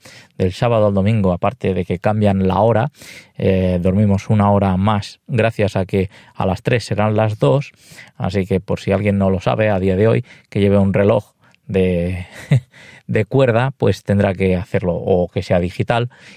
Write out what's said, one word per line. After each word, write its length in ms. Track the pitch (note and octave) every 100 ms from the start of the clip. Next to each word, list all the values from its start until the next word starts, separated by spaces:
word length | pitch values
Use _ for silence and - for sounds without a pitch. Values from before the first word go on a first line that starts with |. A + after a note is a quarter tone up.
| - - - -
del 120 | F#2
sábado 360 | - A#2+ A2+ G#2+
al 80 |
domingo, 380 | G2 G2 A2+ F#2+
aparte 420 | F2 G2+ - G2
de 100 | F#2
que 140 | F2+ F2+
cambian 500 | G#2 G#2+ G#2 F#2+ F#2+
la 120 | F#2
hora, 300 | A2+ A2 C#3+ - - - - -
eh, 420 | G2 F#2 F#2 F2+
dormimos 480 | F2+ F#2+ G#2+ G2 -
una 200 | G#2+ G2+
hora 280 | G2+ G2 F#2
más 420 | G2+ G#2 - - -
gracias 500 | G#2 A2+ - G2 -
a 80 |
que 240 | F2+ G2 F#2 - -
a 120 | - F#2+
las 160 | F#2
tres 240 | - A#2+ -
serán 300 | G#2 G#2+ G#2+
las 220 | A2 G#2+
dos, 340 | C#3+ C3+ - _ - - - -
así 300 | F#2+ F#2+ F#2
que 140 | F#2+
por 200 | - F2+
si 120 | -
alguien 260 | G2 G2+ G2
no 100 | F#2+
lo 120 | F#2+
sabe 280 | B2+ A2+ G#2+
a 100 | G2
día 160 | F#2+
de 140 | F#2+ A2
hoy, 160 | A#2+ - - _
que 120 | G#2
lleve 180 | G2+ G2+
un 160 | G2
reloj 400 | F#2+ G2+ A2 - _ _ _ -
de, 600 | G2 F#2 F2 F2 F2+ F#2 - -
<laughs> 580 | C3+ - - - - -
de 180 | A2 G#2
cuerda, 460 | C3 C3 A2+ C3 -
pues 260 | A2 F#2+
tendrá 280 | - G2+ G2+
que 240 | F#2 F#2+ F#2
hacerlo, 380 | - G2 F#2
o 340 | E2+ - F#2 F2
que 140 | -
sea 180 | - F2+
digital 480 | F2 - B2 A#2+ B2 - -